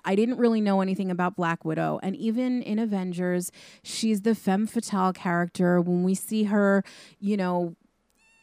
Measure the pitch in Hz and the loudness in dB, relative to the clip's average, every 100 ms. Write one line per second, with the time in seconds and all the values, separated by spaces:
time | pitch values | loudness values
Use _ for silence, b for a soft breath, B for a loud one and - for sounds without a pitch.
0 | - 196 233 247 233 226 208 196 190 190 | 0 2 2 2 2 2 2 2 2 -2
1 | 190 180 180 190 170 165 160 156 156 151 | -2 0 -2 0 -2 -2 -4 -2 -2 -2
2 | 190 190 226 226 254 247 - 214 226 196 | -6 -4 -4 -2 -2 -4 -2 -2 -2 -2
3 | 185 175 180 180 180 B B B - - | -4 -2 -2 -2 -4 B B B -12 -4
4 | 220 208 214 220 - 190 220 233 - 202 | 0 0 2 0 2 0 0 -4 -4 0
5 | 185 180 185 170 175 - 180 180 175 180 | 0 0 -2 0 -2 0 2 4 4 2
6 | 185 190 - 220 208 208 202 196 - B | 2 0 -2 -2 2 2 4 4 0 B
7 | B B 202 208 180 180 175 165 _ _ | B B -4 -2 0 0 -2 -6 _ _
8 | _ _ _ _ | _ _ _ _